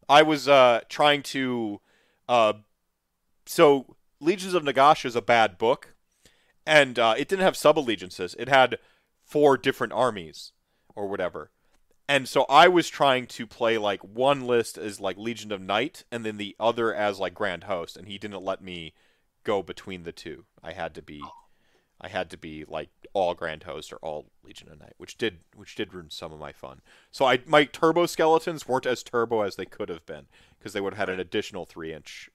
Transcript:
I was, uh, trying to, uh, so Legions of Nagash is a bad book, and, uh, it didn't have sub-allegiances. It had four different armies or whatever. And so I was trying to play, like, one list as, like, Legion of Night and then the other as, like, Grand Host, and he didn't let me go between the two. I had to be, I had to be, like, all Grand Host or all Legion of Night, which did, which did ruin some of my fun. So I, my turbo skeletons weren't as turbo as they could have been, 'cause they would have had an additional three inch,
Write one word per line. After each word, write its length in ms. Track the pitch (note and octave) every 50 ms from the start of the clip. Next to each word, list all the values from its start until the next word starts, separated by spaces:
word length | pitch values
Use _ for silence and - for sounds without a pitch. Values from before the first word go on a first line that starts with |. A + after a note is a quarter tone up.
| _
I 140 | - C#3 D3+
was, 260 | D#3 D#3 D#3 C#3 B2+
uh, 340 | C#3 C#3 C3+ B2+ B2 A#2 A2 -
trying 360 | - - - D3 D3 D3 C#3+ C3
to, 580 | - - C3+ C3 B2+ B2 A#2 A2+ G#2 G2+ - _ _ _ _ _ _ _ _ _ -
uh, 240 | B2 A#2+ A2 G#2+ G#2 G#2+ G#2 _ _ _ _ _ _ _ _ _ _ _ _ _ _ _ _
so 500 | - - F3 E3 D3 C#3+ C3+ A#2+ - - _ _ _ _ _
Legions 340 | C#3+ E3 G#3 F#3 F#3 G3 F3+
of 100 | F3 D3+
Nagash 420 | C#3 B2 C3+ C3+ D3 D#3+ - -
is 100 | B2+ A2
a 60 | A#2+
bad 360 | A2 - A#2+ A#2 A2 G#2 F2
book, 360 | - A2 A#2 C#3+ - - - _ _ _ _ _ _ _ _ _ _ _ _ _ _ _
and, 320 | D#3 D#3 D3+ C#3 B2+ A#2
uh, 180 | A#2+ A2+ A2+ A2
it 100 | C3 C#3+
didn't 160 | - G3 F#3+ F#3
have 140 | E3+ C3+
sub-allegiances. 800 | - - D3 D3+ D#3+ C3+ A#2 G#2+ F2 F#2 F2+ - - F#2 F2 - -
It 80 | A#2+ C3
had 280 | C#3 C3 B2+ A#2+ A#2+ - _ _ _ _ _ _ _ _ _
four 340 | _ - D3+ D3 C#3+ C3+
different 360 | A#2+ - C3+ - - B2+ G#2+ -
armies 580 | G#2+ B2+ A#2+ G#2+ F#2+ E2 D#2 - - - - _ _ _ _ _ _ _ _ _
or 120 | G#2+ G#2
whatever. 440 | F#2+ G2+ F#2+ F2+ E2+ - D#2+ D2+ - _ _ _ _ _ _ _ _ _ _ _ -
And 180 | C#3+ C#3 B2+ -
so 160 | - C#3+ C3 -
I 180 | C#3 D3+ F3 F#3
was 180 | F3+ E3+ D3+ -
trying 380 | - - D3 C#3 B2+ B2+ B2
to 180 | - - - A#2
play, 320 | G#2 - - A#2+ A2+ A2+
like, 240 | A2 G#2 G2+ G2 F#2
one 460 | - G2 G#2 A#2 B2+ C#3 C#3+ C3+ B2+
list 300 | A#2+ B2 A#2 A2 - -
as, 220 | E2 F2 G#2+ G2 F#2+
like, 160 | G2 F#2+ F2+
Legion 340 | G2 G#2+ A#2 A#2 G#2 G#2+ G#2+
of 80 | G#2 F#2
Night 440 | F#2+ F#2+ G2 A2 C3 E3+ - - - _
and 140 | A#2+ A#2+ A2
then 120 | A2 G#2
the 180 | G#2 G#2 G2+ - -
other 340 | G#2+ A#2 A#2 A#2+ A#2 A2 -
as, 260 | G#2 G#2 G#2 G2 G2
like, 140 | F#2+ F2+ F2
Grand 320 | F2+ G#2+ G2 F2 E2+ -
Host, 320 | G#2 F#2+ E2+ E2 - -
and 100 | - F#2
he 100 | G#2 G2
didn't 260 | G2+ G#2+ G#2 G2 F#2 F#2
let 180 | F#2+ F#2+ - G2
me 300 | F#2 F2+ E2+ E2 D#2 - _ _ _ _ _ _ _ _ _ _
go 180 | A2 G#2 G2
between 420 | F2+ F2+ F2+ - - G2+ F#2+ F2+ E2
the 100 | E2+ -
two. 320 | - - E2+ C#2+ - _ _ _ _ -
I 80 | E2
had 240 | F2 F#2 E2 D#2+ D#2
to 60 | D#2+
be, 200 | D#2 - D2+ D2 C#2+ - - - _ _ _ _ _ _ _ _ _ _ _ _
I 80 | -
had 220 | F#2 G#2+ F#2 F#2 E2+
to 80 | F#2
be, 260 | E2 - D#2+ D#2 D#2 D2+
like, 240 | - D#2+ D#2 D2+ - _ _ - - -
all 200 | G2+ F#2 F2 E2+
Grand 300 | - F2 D#2+ D#2 D#2 E2+
Host 280 | F2 C#2 D#2 - -
or 60 | -
all 340 | - - D#2+ D2+ D2+ B1+ _ _ _
Legion 280 | _ - - - - -
of 80 | D#2 D2+
Night, 140 | D2+ D2 _
which 200 | _ E2 - -
did, 220 | - A#2 A2 F2 E2 _ _ _
which 200 | G#2+ G2 - -
did 180 | - G#2+ F2 F#2
ruin 160 | F2+ E2 D2
some 220 | - - F2+ D#2+
of 80 | D#2 D2+
my 140 | D2+ C#2+ -
fun. 280 | _ - C2 C2 - _ _ _ _ _ _
So 140 | - - C#3
I, 140 | B2+ B2+ B2+ -
my 200 | D#3+ D3+ D3+ D3
turbo 400 | - - - E3 D#3+ D#3+ F3 F3
skeletons 600 | D#3+ - - D#3+ D#3+ D#3+ D#3+ - F3+ E3 C#3+ -
weren't 180 | - B2 B2+ -
as 180 | B2+ A#2+ - -
turbo 380 | - - A#2+ A#2 A#2 A#2+ A2
as 160 | G#2 G2 F2+
they 80 | - F#2
could 240 | - - - G#2 F#2
have 160 | E2+ E2 -
been, 220 | - D#2 C#2+ C#2 _ _ _ _ _ _ _
'cause 100 | _ G#2+
they 80 | F#2+ G#2
would 120 | G2 G2 F#2+
have 160 | G2+ G2 F#2
had 40 | F#2
an 60 | F#2
additional 460 | F2+ F2 - G#2+ - - G#2 F#2 E2
three 280 | - - F2 D#2+ D#2+ D#2
inch, 360 | D2+ - - - - - -